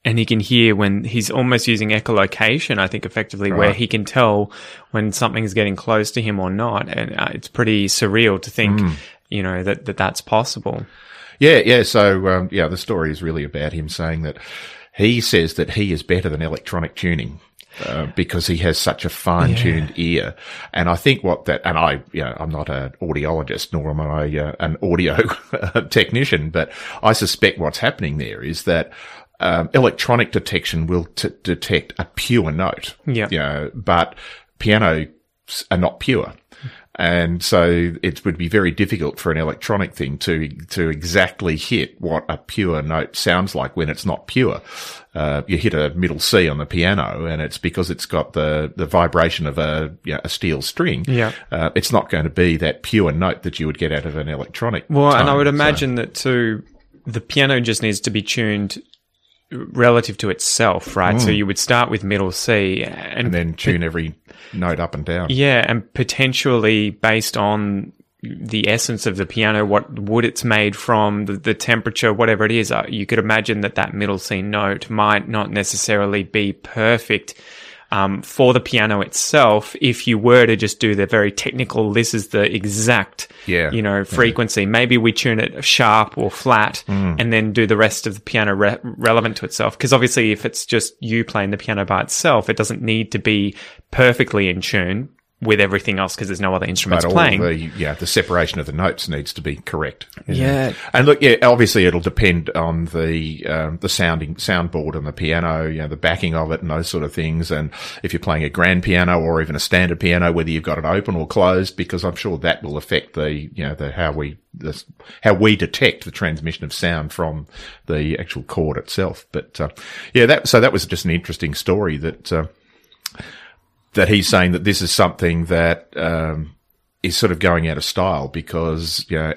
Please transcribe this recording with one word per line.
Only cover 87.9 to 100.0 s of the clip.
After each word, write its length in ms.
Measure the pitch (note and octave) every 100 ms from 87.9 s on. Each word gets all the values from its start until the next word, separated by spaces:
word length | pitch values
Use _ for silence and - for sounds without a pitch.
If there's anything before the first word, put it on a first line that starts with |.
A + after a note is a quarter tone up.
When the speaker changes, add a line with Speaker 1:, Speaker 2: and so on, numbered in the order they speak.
| - A2+
Speaker 1:
of 80 |
the 60 | G2+
piano 340 | - A#2 G#2+
re-, 220 | G2 G2+ A#2
relevant 540 | B2 - A2+ A2+ A2+ G#2+
to 60 |
itself. 320 | - - A2+ -
'Cause 160 | B2+
obviously 380 | C3 B2 - A2
if 140 | G#2 A2+
it's 180 | - -
just 280 | A2+ - -
you 240 | A2+ A2+
playing 260 | A2 A2 G2
the 60 | G2+
piano 280 | - G2+
by 180 | F#2+ F#2+
itself, 460 | A2 - E3+ B2 -
it 80 | G#2+
doesn't 240 | G#2+ A2+
need 300 | A2+ A2+ A2
to 80 | G#2
be 380 | A2 G#2+ G2+ - - - -
perfectly 580 | - B2+ A#2+ B2 G#2 F#2+
in 120 | F2+
tune, 480 | - G#2 F2+ G2 C3 _ _ -
with 160 | A2 G#2
everything 380 | G2 F#2+ - F#2+
else 160 | F#2+ -
'cause 120 | G2+
there's 120 | F2
no 140 | F#2+
other 120 | F#2 F#2+
instruments 360 | F#2 G2 F2
Speaker 2:
But 40 | E2+
all 40 | E3+
Speaker 1:
playing. 240 | D#3 G2
Speaker 2:
the, 140 | F2 D#2+ D#2+ -
yeah, 160 | D2+
the 120 | D2 F2
separation 540 | G#2+ F2 F2 D#2+ F2
of 60 | C#2+
the 60 |
notes 360 | D2 F#2 - -
needs 240 | D2 C#2+
to 80 | -
be 160 | D2+ C#2+
correct. 500 | - D#2 D2+ -